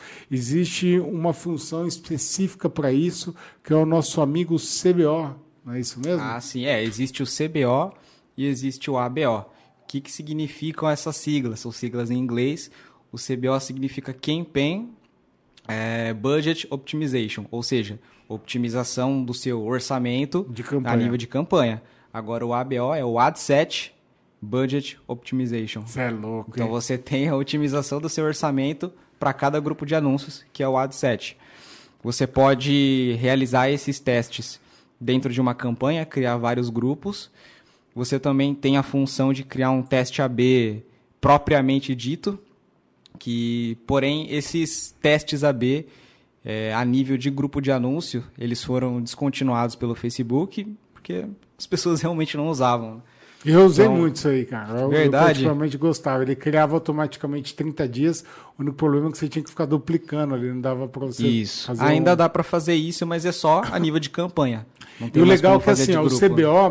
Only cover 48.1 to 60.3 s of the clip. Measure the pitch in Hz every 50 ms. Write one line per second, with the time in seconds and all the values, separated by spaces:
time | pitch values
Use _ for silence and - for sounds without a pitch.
48.1 | - 120 123 - - - 120 117 120 - - - 127 127 127 127 123 123 117 117
49.1 | - - 143 139 135 - 139 131 120 117 120 117 113 - 123 117 117 - - 117
50.1 | - - 127 113 123 139 175 190 - 214 196 214 214 - _ _ _ - - -
51.1 | 175 180 - 214 202 - _ _ _ - - - 180 170 - 175 170 156 - 165
52.1 | 175 160 156 151 - 147 147 160 160 131 131 123 120 120 113 110 110 117 123 _
53.1 | _ _ - - - - - 151 160 175 190 190 151 156 208 220 202 175 170 156
54.1 | - - - 151 135 131 120 - - - 107 107 113 120 131 139 147 156 156 139
55.1 | 135 139 165 170 151 135 131 123 147 143 151 151 131 135 151 165 151 - - 143
56.1 | 131 131 131 131 139 135 - 151 151 156 151 139 156 165 160 - 151 151 151 143
57.1 | - - - 143 143 147 135 143 - - 147 156 147 156 151 123 117 123 147 165
58.1 | 160 - - - - - - - - - 139 147 143 143 156 151 143 147 147 160
59.1 | 147 - 160 143 - 160 143 - - - 165 139 151 147 123 - 165 160 - -
60.1 | 151 151 151 143